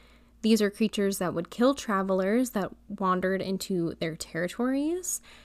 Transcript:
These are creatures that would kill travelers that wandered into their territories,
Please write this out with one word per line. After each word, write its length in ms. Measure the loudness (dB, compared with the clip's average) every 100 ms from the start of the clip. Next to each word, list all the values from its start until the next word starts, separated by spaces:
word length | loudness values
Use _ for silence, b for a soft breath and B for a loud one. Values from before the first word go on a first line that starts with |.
| b b b -4
These 200 | 4 4
are 80 | 4
creatures 480 | 0 0 2 0 0
that 160 | -2
would 160 | -2 -6
kill 260 | 2 2 2
travelers 760 | -2 -2 2 2 2 2 0
that 200 | -2 -4 -8 -14
wandered 540 | -4 0 2 2 0
into 540 | -2 -4 -2 -2 -2 -2
their 160 | -6 -6
territories, 1040 | -8 -4 -4 -2 -2 0 0 -2 -4 -8 B B